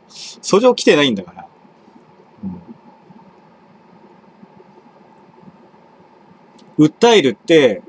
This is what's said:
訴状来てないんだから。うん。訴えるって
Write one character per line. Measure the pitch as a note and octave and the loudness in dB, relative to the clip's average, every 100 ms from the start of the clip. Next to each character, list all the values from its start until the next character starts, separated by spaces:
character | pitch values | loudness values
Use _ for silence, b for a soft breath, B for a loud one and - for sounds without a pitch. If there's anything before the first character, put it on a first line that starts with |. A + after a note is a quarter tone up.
| _ | _
訴 | - - - - F#3+ | -20 -20 -16 -4 0
状 | B3 | 0
来 | A#3 - | 0 0
て | D#3 | 0
な | |
い | C#3 | 0
ん | G2 | -4
だ | |
か | F2+ | -10
ら。 | - - _ _ _ _ _ _ _ _ _ F#2+ F2+ G2 - - _ _ - - _ _ _ _ _ _ _ _ _ _ _ - - - _ _ _ _ _ _ - - _ _ _ _ _ _ _ _ _ _ _ _ - | -20 -20 _ _ _ _ _ _ _ _ _ -16 -16 -20 -20 -20 _ _ -20 -20 _ _ _ _ _ _ _ _ _ _ _ -20 -20 -20 _ _ _ _ _ _ -20 -20 _ _ _ _ _ _ _ _ _ _ _ _ -2
う | |
ん。 | D3+ | -2
訴 | - A#3+ | 2 2
え | G#3+ | 2
る | C3+ | 0
っ | G#2+ | -4
て | - E3 C3 F#2 | 0 2 2 -2